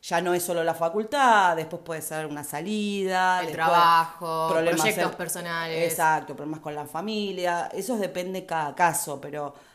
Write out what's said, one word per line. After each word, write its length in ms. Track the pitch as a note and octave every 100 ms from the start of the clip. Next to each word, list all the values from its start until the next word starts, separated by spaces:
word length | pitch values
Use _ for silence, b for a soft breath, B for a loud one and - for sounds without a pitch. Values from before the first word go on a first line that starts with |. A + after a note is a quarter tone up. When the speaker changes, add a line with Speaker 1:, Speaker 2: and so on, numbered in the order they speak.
Speaker 1:
ya 220 | - E3+
no 100 | F3+
es 100 | F3+
solo 220 | F3 E3+
la 80 | E3
facultad, 840 | D#3+ E3 F#3 G#3+ D4 C4 G#3+ F#3 E3
después 260 | D#3+ -
puede 160 | - D#3+
ser 240 | D#3 D#3 D#3
una 180 | D3
salida, 960 | C#3+ D3+ E3+ G#3+ G#3 G3+ F#3+ F#3 F#3 F#3
Speaker 2:
El 80 | E3+
Speaker 1:
después 180 | D#3 D#3+
Speaker 2:
trabajo, 840 | E3+ E3+ E3 E3 - F3 D#3+ D#3+
Speaker 1:
problemas 320 | E3 E3 E3
Speaker 2:
proyectos 300 | D#3 F3+ F3+
Speaker 1:
en 60 | -
Speaker 2:
personales. 720 | E3+ F3+ E3+ E3 E3 D#3+ E3+
Speaker 1:
Exacto, 420 | E3 D#3+ D#3 -
problemas 260 | C#3 D3 D#3
con 140 | D#3
la 120 | D3 D3
familia, 840 | D#3+ G3+ A3 G3+ F#3 F3+ F3 -
eso 240 | - F#3+ A#3
depende 480 | F#3+ F3+ F3+ F#3+ F3+
cada 280 | E3 D3+
caso, 460 | - F3 D#3 - C#3
pero 340 | D3 D3 C#3+ - B